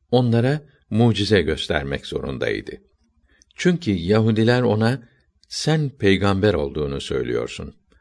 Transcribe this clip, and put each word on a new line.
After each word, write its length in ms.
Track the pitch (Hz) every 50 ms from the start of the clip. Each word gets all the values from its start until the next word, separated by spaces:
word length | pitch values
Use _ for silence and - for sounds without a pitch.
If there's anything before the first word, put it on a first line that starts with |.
| _ -
onlara 500 | 120 127 123 120 113 117 117 131 147 151 147 - _ _ _ - 104
mucize 480 | 107 117 117 107 95 101 101 110 95
göstermek 640 | 78 76 78 76 - - 80 73 71 69 69 64 -
zorundaydı. 680 | - - - 67 67 65 - - - 52 52 - - - - _ _ _ _ _ _ _ _ _ _ _ _ _ _ _
Çünkü 360 | - - 180 175 165 - 113
Yahudiler 680 | 98 87 82 90 104 110 110 113 110 110 110 117 123 127
ona, 300 | 123 117 107 107 110 113 127 - - _ _ _ _ _ _ _ _
"Sen 420 | - - - - 151 156 156 151 135
peygamber 640 | - - 104 98 98 92 101 101 98 95 98 107 90
olduğunu 480 | 76 71 69 67 76 73 69 69 67
söylüyorsun. 760 | - - 73 65 62 60 60 58 58 60 - - - 69 - _ _ _ _ _